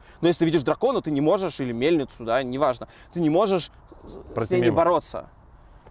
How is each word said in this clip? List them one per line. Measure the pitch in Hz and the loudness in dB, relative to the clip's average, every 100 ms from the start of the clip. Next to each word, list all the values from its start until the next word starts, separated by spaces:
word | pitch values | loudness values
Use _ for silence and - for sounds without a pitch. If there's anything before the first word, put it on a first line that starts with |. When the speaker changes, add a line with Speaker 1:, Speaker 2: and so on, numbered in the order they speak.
| - - | -20 -2
Speaker 1:
Но | 165 | 0
если | 175 | 2
ты | 165 | 2
видишь | 160 | 2
дракона, | 127 147 247 240 | 0 0 0 0
ты | 160 | -2
не | 143 | 0
можешь, | 151 196 190 - | 2 2 0 -4
или | 131 | -6
мельницу, | 117 139 170 131 - 113 | -2 2 2 0 -6 -2
да, | 123 | -2
неважно, | 131 127 147 123 - - - | -2 0 0 -2 -8 -18 -12
ты | 175 | -2
не | 160 | 2
можешь | 160 208 190 - - - - - | 2 2 0 -2 -12 -20 -20 -20
с | - - | -20 -10
Speaker 2:
Пройти | - 113 120 | -6 -2 0
Speaker 1:
ней | |
не | 120 | 2
Speaker 2:
мимо. | 107 | 2
Speaker 1:
бороться. | 170 170 - - 67 - - - - - - | 2 2 -2 -10 -14 -20 -20 -20 -20 -20 -20